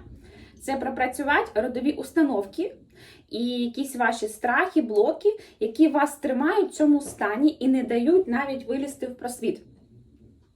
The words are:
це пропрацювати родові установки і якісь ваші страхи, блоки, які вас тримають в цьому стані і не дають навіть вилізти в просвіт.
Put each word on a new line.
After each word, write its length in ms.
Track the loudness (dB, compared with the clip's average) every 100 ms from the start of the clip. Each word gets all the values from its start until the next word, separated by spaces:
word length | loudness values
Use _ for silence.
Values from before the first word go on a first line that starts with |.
| -10 -20 -20 -20 -20 -14
це 160 | -8 -6
пропрацювати 840 | -4 -4 -4 -4 0 0 0 -2
родові 300 | -2 -2 -4
установки 840 | -4 -2 0 0 0 -4 -6 -8 -8 -20 -20 -20 -20 _
і 100 | -6 -4
якісь 500 | -2 -4 -4 -6 -2
ваші 320 | -2 0 -6
страхи, 540 | -4 0 0 2 0
блоки, 580 | 2 2 2 4 2 0 -6 -6
які 280 | -2 4 4
вас 280 | 4 0 -2
тримають 560 | -4 0 2 2 0
в 20 |
цьому 280 | 2 4 4
стані 560 | 2 -4 -4 2 2 2
і 80 | 2
не 160 | 2
дають 440 | 2 0 4 2 2
навіть 400 | -2 -2 -6 -6
вилізти 400 | -6 -6 -8 -10
в 80 | -8
просвіт. 460 | -10 -6 -4 -4 -8 -20 _ -20 _ _ -20 _ _